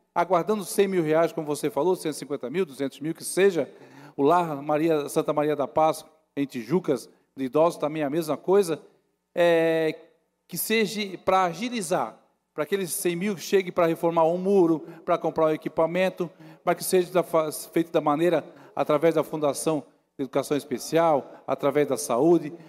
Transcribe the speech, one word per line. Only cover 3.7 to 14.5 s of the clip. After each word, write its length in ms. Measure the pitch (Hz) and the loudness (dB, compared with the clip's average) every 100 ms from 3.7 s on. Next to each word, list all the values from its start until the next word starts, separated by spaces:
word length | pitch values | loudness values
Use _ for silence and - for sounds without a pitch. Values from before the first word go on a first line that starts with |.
| - - - - | -8 -20 -20 -14
o 80 | - | 0
Lar 380 | 143 175 165 143 | 2 4 2 -4
Maria, 480 | 147 151 165 156 143 | -2 0 2 0 0
Santa 240 | 160 156 | -2 -2
Maria 240 | 151 151 147 | 0 0 -2
da 100 | 131 | -2
Paz, 380 | - 156 151 - _ _ - | 2 2 0 -8 _ _ -6
em 80 | |
Tijucas, 640 | 139 127 110 175 180 127 - _ _ | -6 -6 -2 -2 0 -2 -4 _ _
de 100 | - | -8
idosos, 340 | 131 143 165 170 | -2 2 2 2
também 240 | 151 156 | -4 -4
a 80 | 143 | -4
mesma 260 | 151 156 135 | -4 -4 -4
coisa, 460 | - 196 175 147 - _ _ _ _ | 2 2 2 -4 -10 _ _ _ _
é, 640 | - 170 165 165 160 160 156 - _ _ _ _ | 0 2 4 2 2 0 -4 -12 _ _ _ _
que 120 | 175 | -10
seja 580 | - 220 202 202 202 170 | -2 0 0 -2 -8 -6
pra 200 | - 190 | 0 2
agilizar, 720 | 185 165 240 240 160 170 117 - _ _ _ | 2 -2 -6 -6 -2 -2 -2 -8 _ _ _
pra 120 | - | -8
aqueles 280 | 147 196 180 | -4 -2 -4
cem 240 | - 175 170 | -4 -4 -2
mil 220 | 202 175 | -2 -4
chegue 340 | - 196 180 | 0 0 0
pra 140 | 175 165 | 0 0
reformar 400 | 165 170 170 160 | 2 0 2 2
um 100 | 180 | 2
muro, 440 | 185 | 2